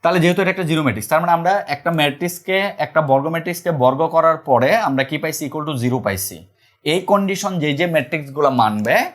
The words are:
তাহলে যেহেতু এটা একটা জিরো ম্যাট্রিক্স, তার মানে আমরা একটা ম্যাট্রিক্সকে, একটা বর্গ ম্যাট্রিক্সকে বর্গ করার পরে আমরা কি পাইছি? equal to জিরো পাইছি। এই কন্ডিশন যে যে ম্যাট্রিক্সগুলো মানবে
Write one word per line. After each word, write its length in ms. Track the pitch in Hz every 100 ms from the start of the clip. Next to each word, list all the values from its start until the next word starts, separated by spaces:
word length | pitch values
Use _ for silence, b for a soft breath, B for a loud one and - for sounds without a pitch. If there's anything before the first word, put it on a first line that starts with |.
তাহলে 180 | 165 180
যেহেতু 200 | 165 180
এটা 100 | 190 190
একটা 100 | 170
জিরো 120 | 160
ম্যাট্রিক্স, 260 | 143 107 107
তার 80 | 156
মানে 120 | 175 170
আমরা 160 | 170 202 - 143
একটা 140 | 170 165
ম্যাট্রিক্সকে, 580 | 147 139 175 175 - 190 196 - 156
একটা 140 | 160
বর্গ 240 | 151 135 147
ম্যাট্রিক্সকে 440 | 165 170 170 180
বর্গ 300 | 151 127 135 160
করার 300 | 165 160 160
পরে 320 | 147 123 131 175 165
আমরা 140 | 135
কি 140 | 135 151
পাইছি? 260 | 156 147 147
equal 160 | 151 151
to 60 | 139
জিরো 140 | 120 127
পাইছি। 360 | 104 95 - 82 - _ _ _
এই 160 | 147 170 185
কন্ডিশন 400 | 202 196 190 202 185
যে 100 | 151 143
যে 60 | 175 160
ম্যাট্রিক্সগুলো 540 | 135 160 139 139 147 127
মানবে 340 | 110 107 107 190 339